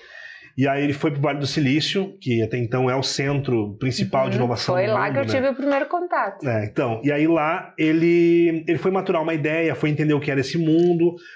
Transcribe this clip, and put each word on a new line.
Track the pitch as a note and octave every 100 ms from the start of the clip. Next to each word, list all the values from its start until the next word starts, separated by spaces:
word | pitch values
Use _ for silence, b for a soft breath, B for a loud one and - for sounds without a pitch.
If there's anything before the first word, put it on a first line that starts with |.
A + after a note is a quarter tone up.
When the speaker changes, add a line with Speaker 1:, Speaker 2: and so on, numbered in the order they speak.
| B B B B B B
Speaker 1:
E | C#3
aí | C#3
ele | D3
foi | C#3+ D#3+
pro | C#3+
Vale | D3 D3
do | C#3
Silício, | E3 C3+ D3+ - G3+ F#3+ -
que | B2+ A2+
até | A2 B2
então | A2+ B2+ B2+
é |
o | C3
centro | C3 - C#3 C#3+ C#3 A#2 G#2 F#2+
principal | B2+ B2 - C3+ -
de | -
Speaker 2:
Uhum. |
Speaker 1:
inovação | E3+ - - F3+
Speaker 2:
Foi | G#3
Speaker 1:
do |
Speaker 2:
lá | G3+ G3+
Speaker 1:
mundo, |
Speaker 2:
que | C#4
eu |
Speaker 1:
né? | A3+
Speaker 2:
tive | C4+ C4+
o | C4+
primeiro | C#4 C#4 C#4+
contato. | F4 F4+ D4+ G#3 - C3+
Speaker 1:
É, | A2+
então, | G#2 - B2+ A2+
e | C#3+
aí | D3 D#3+
lá | E3 D3+ F3+ - -
ele, | D#3 D#3+ E3+ E3+ E3+ E3+ E3+ E3 D#3+
ele | E3
foi | F#3+
maturar | F#3+ F#3+ E3+
uma | D#3+
ideia, | D#3+ D3+ D#3+ D#3+
foi | - D3+
entender | D3 D3+
o | C#3+
que | D3
era | C#3
esse | C3 E3+
mundo, | D#3 E3 F3 E3+ E3+ F3 B